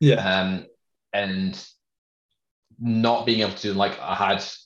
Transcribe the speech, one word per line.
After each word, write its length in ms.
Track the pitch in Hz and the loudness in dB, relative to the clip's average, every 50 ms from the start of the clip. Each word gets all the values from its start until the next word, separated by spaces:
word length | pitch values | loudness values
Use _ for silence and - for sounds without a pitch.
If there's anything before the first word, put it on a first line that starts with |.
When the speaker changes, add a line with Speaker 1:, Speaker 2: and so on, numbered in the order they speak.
Speaker 1:
Yeah. 140 | 156 143 120 | 4 4 4
Speaker 2:
Um, 500 | - 95 95 95 95 92 95 95 90 - - _ _ _ _ _ _ _ _ - | 4 2 0 0 0 0 0 -2 -4 -8 -12 _ _ _ _ _ _ _ _ -4
and 520 | 101 101 95 95 95 95 92 - - - - _ _ _ _ _ _ _ _ _ _ _ _ _ _ _ _ _ _ _ _ _ - | -4 -2 -2 -2 -2 -4 -4 -4 -8 -14 -20 _ _ _ _ _ _ _ _ _ _ _ _ _ _ _ _ _ _ _ _ _ -6
not 440 | 117 117 113 113 113 117 117 117 - | -2 0 2 2 4 4 2 2 2
being 140 | 120 113 110 | 0 0 2
able 140 | 107 98 - | 0 -2 -2
to 80 | - | -4
do, 120 | - 104 98 | -6 -4 0
like, 240 | 98 101 98 - - | 0 0 0 -2 -6
I 120 | - - 95 | -6 -6 -2
had, 300 | - 101 98 101 98 - - - - - | 0 0 0 0 0 -2 -8 -12 -16 -12